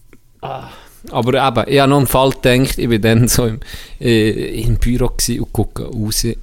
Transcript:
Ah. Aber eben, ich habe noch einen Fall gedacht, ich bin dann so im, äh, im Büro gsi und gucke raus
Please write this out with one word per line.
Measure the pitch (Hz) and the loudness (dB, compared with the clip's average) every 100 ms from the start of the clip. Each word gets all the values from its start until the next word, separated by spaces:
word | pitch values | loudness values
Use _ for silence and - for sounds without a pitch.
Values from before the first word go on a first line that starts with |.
| - - _ _ | -20 -20 _ _
Ah. | 135 131 123 - - - - | -12 -12 -14 -20 -20 -20 -10
Aber | 135 120 | -4 0
eben, | 127 135 123 - | 2 2 0 0
ich | 139 | 2
habe | 135 | 4
noch | 143 | 2
einen | 127 | 2
Fall | 131 135 | 2 2
gedacht, | - 131 123 131 - | 2 2 2 2 -2
ich | 123 | 0
bin | 113 | 2
dann | 110 113 120 | 4 4 4
so | - 120 | 2 0
im, | 110 - - - - | -2 -10 -16 -16 -6
äh, | 123 113 107 101 - - | 0 2 2 0 -4 -4
im | 113 110 | 0 2
Büro | 120 120 123 | 2 2 0
gsi | - - 120 | -2 -2 -4
und | 117 | -4
gucke | - 104 - 107 | -2 -2 -4 -8
raus | - 107 - 117 113 | -6 -4 -2 -2 -4